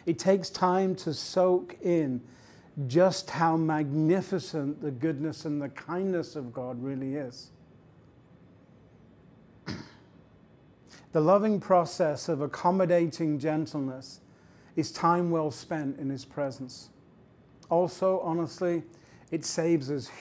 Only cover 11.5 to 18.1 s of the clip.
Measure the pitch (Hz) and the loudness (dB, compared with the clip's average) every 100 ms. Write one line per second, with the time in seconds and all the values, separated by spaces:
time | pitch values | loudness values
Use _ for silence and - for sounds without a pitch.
11.5 | 202 - 185 165 - 160 143 - 143 143 | 0 4 4 4 2 0 0 -2 -2 -2
12.5 | - 175 190 180 175 170 - 160 147 156 | 0 2 4 4 4 2 0 -2 0 0
13.5 | 156 151 151 135 131 - - - - - | -2 -2 -4 -6 -8 -14 -20 -20 -20 -20
14.5 | - - - - - 170 175 175 165 151 | -20 -8 -4 -4 0 2 4 2 0 -2
15.5 | 120 - 160 139 135 139 135 - - 139 | -4 -6 -6 -4 -6 -6 -6 -8 -6 -6
16.5 | 127 127 - - - - - - _ - | -6 -12 -16 -20 -20 -20 -20 -20 _ -20
17.5 | - - 170 180 - 190 | -18 0 2 2 2 2